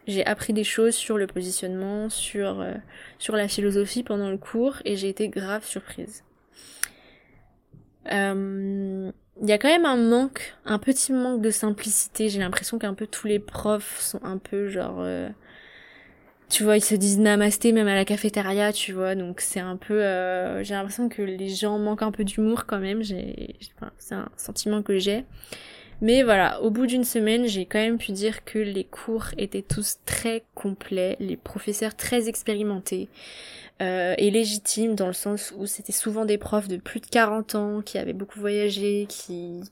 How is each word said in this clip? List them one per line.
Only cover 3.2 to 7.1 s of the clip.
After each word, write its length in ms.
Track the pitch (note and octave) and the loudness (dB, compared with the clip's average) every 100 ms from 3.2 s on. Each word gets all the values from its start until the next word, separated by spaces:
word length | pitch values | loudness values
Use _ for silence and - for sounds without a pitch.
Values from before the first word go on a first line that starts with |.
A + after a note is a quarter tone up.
| - G#3+ | -2 0
la 120 | G3+ | 0
philosophie 540 | G#3 G3+ G3 G3+ B3 | 2 2 4 2 0
pendant 280 | B3 G#3 G3 | -2 0 0
le 80 | G3 | -2
cours, 380 | - A3+ B3+ C4+ | -4 2 2 0
et 120 | - G3+ | -2 -2
j'ai 120 | G3 | -2
été 200 | F#3+ G#3+ | -2 -2
grave 360 | G3+ F#3+ G#3+ | -2 -4 -4
surprise. 600 | - G3+ - - - G#3+ _ _ _ - - - - - - | -4 -10 -10 -12 -12 -14 _ _ _ -20 -20 -12 -12 -12 -20